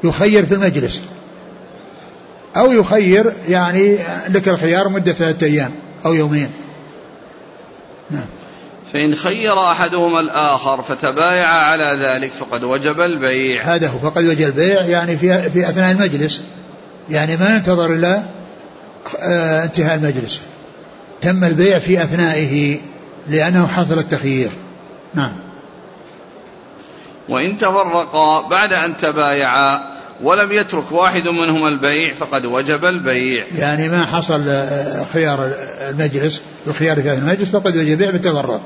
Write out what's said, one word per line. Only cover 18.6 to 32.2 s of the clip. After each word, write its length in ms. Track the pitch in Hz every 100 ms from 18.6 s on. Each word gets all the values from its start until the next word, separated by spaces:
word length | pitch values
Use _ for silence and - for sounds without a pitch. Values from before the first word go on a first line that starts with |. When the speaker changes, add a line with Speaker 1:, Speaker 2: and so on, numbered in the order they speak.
| - - - - - -
Speaker 1:
آه، 440 | 175 175 165 156
انتهاء 320 | 165 165 156 160
المجلس، 460 | 151 127 113 - - - - - - - - -
تم 220 | 175 185
البيع 360 | 180 160 185 185
في 240 | 170 180
أثنائه 720 | 160 165 170 156 151 143 147 147 - - - - 147
لأنه 380 | 151 156 180 175
حصل 320 | 180 165 165
التخيير. 500 | - 151 135 135 117 - - - - - -
نعم. 200 | 165 131 92 - - - - - - - - - - - - - - - - - - -
Speaker 2:
وإن 280 | 127 165 208
تفرقا 920 | 208 190 185 170 151 151 156 156 131
بعد 260 | 180 208
أن 240 | 185 165 160
تبايعا 960 | 160 151 147 143 135 127 139 139 - - - -
ولم 280 | 135 190 202
يترك 400 | 208 202 175 127
واحد 360 | 160 185 175 170
منهما 400 | 170 165 160 156
البيع 460 | 147 139 147 160
فقد 320 | 135